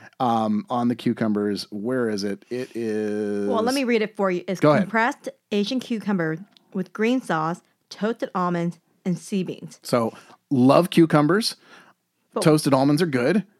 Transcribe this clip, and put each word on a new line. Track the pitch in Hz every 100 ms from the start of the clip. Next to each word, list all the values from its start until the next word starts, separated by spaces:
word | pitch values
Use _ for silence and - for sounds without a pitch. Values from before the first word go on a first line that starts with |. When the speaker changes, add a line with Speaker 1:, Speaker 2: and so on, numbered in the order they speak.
| - -
Speaker 1:
um, | 127 113 110 107 104
on | 120 120
the | 117
cucumbers. | - 113 113 104 104 98 -
Where | 104 107 127 117
is | 104
it? | 101 98 _
It | 123 127 113
is | 117 107 107 104 104 101 101
Speaker 2:
Well, | 226
let | 226 269
me |
read | 254 233
it | 208 -
for | 196
you. | 180 -
It's | 185
Speaker 1:
Go | 151
ahead. | 151
Speaker 2:
compressed | 185 226 233 285 - - _
Asian | 202 202 262
cucumber | - 226 196 202 160 160 196 _ _
with | 196 180
green | - 220 262
sauce, | - 165 160 175 _ _ _
toasted | - 208 233 -
almonds, | 190 180 175 170 170 _ _ -
and | 170
sea | - 202
beans. | 170 139 160 -
Speaker 1:
So, | - 123 113 - - - _
love | 135 127 143 180
cucumbers. | - 160 156 151 190 226 - _ - - _ _ _ _
Speaker 2:
But | -
Speaker 1:
Toasted | 170 151 151
almonds | 131 139 147
are | 170
good. | 131 123 202 -